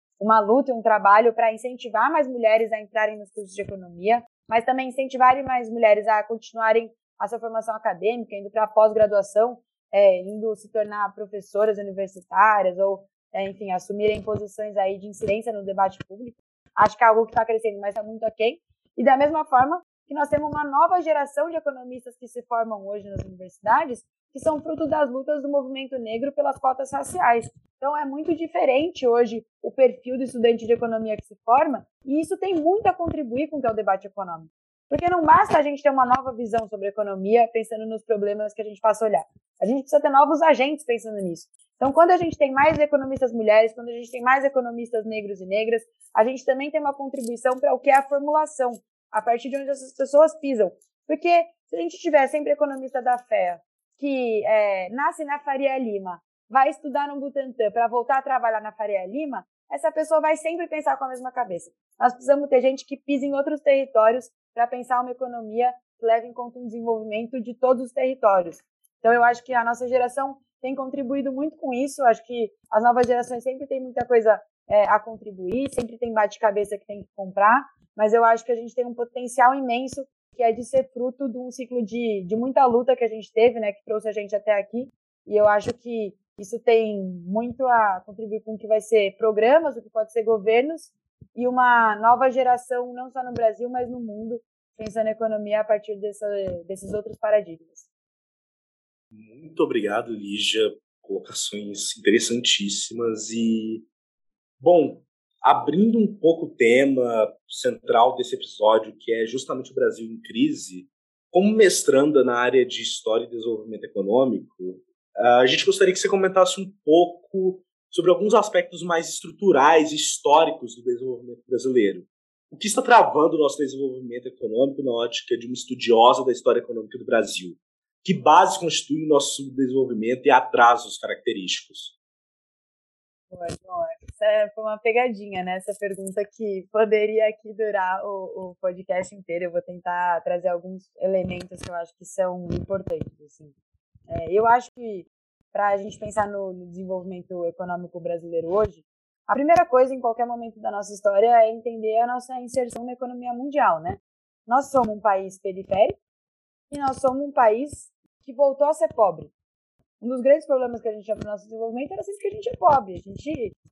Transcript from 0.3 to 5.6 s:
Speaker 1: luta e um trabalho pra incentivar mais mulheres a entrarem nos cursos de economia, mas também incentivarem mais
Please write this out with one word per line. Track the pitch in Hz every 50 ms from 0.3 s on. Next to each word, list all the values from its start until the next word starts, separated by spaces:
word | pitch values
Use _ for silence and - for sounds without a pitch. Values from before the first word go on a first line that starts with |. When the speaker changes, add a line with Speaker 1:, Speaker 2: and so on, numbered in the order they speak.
| 220 220
Speaker 1:
luta | 208 196 226 277 240 262
e | 240
um | 226
trabalho | 214 220 214 202 190 196 202 220 240 233 226
pra | 226 226 220 220
incentivar | 220 247 247 254 240 - 226 202 214 240 285
mais | 330 320 285
mulheres | 254 254 240 226 214 220 220 226 208
a | 220 214
entrarem | 214 202 214 220 214 214 214
nos | 208 208 202
cursos | - 214 202 185 190
de | 196
economia, | 196 202 202 190 180 175 170 170 180 208 233 240 233 _ _ _ _
mas | - 220 233 226
também | 254 254 262 262 254
incentivarem | 247 269 269 262 262 247 254 254 262 277 269
mais | 262 254 247